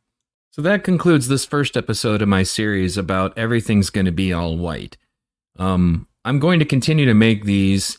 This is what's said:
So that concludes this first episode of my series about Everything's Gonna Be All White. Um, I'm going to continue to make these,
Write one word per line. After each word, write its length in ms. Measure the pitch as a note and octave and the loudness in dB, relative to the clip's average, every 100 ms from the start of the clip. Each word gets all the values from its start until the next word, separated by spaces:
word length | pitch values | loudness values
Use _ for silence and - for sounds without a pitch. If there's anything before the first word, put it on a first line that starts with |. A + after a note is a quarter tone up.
| _ _ _ _ _ | _ _ _ _ _
So 100 | - | -6
that 220 | D3+ G3+ | -2 -2
concludes 440 | G3 F3 F3+ D#3 B2 | 0 0 2 2 2
this 180 | C#3 - | -2 -2
first 300 | D3 C#3 B2+ | -4 -2 -4
episode 460 | - G#2+ A#2+ G#2+ | -4 -4 -2 0
of 60 | G#2 | 2
my 160 | F#2+ | 2
series 540 | F#2 - G#2+ G2 F#2 F#2 | 0 -2 -2 -2 -2 -4
about 380 | E2+ F#2+ F#2+ - | -4 -2 -2 -4
Everything's 540 | A2+ A#2 A2 G#2 F#2+ | -2 -2 0 0 0
Gonna 220 | G#2 F#2 | 0 -2
Be 200 | E2+ F#2+ | 0 -2
All 260 | F2 E2+ E2 | -2 -4 -4
White. 400 | E2+ C2 G1+ - _ _ _ _ _ - | -6 -8 -12 -18 _ _ _ _ _ -6
Um, 500 | F#2 F#2 F2+ E2 - _ | -2 2 2 0 -4 _
I'm 160 | - C#3 | -4 0
going 200 | D#3 F3 | 2 2
to 60 | D3+ | 2
continue 400 | C3+ C#3 D#3 C3+ | 0 0 2 4
to 60 | G#2+ | 4
make 300 | A2 G#2+ G#2 | 4 2 0
these, 520 | G2 F#2+ G2 - | 0 2 0 -2